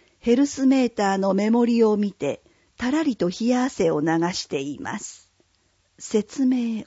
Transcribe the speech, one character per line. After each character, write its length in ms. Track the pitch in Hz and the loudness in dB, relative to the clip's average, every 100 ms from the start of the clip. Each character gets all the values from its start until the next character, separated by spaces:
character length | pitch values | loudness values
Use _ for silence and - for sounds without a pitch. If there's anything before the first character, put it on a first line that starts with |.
| _ _ | _ _
ヘ 160 | 233 | 0
ル 120 | 247 285 | 2 2
ス 200 | - 262 | 2 2
メ 200 | 269 240 | 4 2
ー 60 | |
タ 220 | 220 196 | 0 0
ー 20 | 196 | 2
の 160 | 196 | 0
目 180 | 190 214 | 2 2
盛 240 | 233 240 | 2 2
り 100 | 233 | 4
を 120 | 220 208 | 4 2
見 160 | 202 | -2
て、 300 | - 143 - _ _ _ - | -4 -6 -6 _ _ _ -8
た 140 | 247 | -2
ら 140 | 302 | 0
り 100 | 311 220 | 0 -2
と 120 | 180 | -2
冷 180 | - 226 | -2 0
や 180 | 247 | 0
汗 280 | 254 - 170 | 0 0 0
を 80 | 151 | 0
流 60 | 160 165 170 | 0 0 -2
し 160 | 190 - | -4 -6
て 120 | 147 | -8
い 200 | 139 143 | -8 -10
ま 180 | - 196 | -10 -10
す。 320 | - - _ _ _ _ _ _ _ - | -12 -20 _ _ _ _ _ _ _ -20
説 460 | - 214 208 - | -4 -4 -4 -2
明 380 | 254 254 233 220 | 0 0 -2 -6